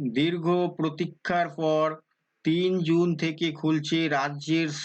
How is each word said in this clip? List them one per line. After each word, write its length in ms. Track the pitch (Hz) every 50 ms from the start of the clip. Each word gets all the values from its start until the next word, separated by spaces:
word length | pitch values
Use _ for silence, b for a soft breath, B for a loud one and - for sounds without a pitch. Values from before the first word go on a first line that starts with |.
| 147 123 110 127
দীর্ঘ 280 | 151 170 175 175 160 170 180 180 180 175 175 -
প্রতীক্ষার 720 | 160 160 151 - 175 - - - - - 180 175 170 165 151 -
পর 260 | 160 156 156 156 156 156 156 156 - _ _ _ _ _ _ _ -
তিন 260 | 160 160 175 180 185 185 185 165 156
জুন 180 | 165 170 175 175 170 151
থেকে 260 | 170 160 156 - 165 165 151 156
খুলছে 400 | - 156 156 156 147 - 165 165 165 156 147 139
রাজ্যের 520 | 135 147 143 143 143 156 160 165 165 151 147 -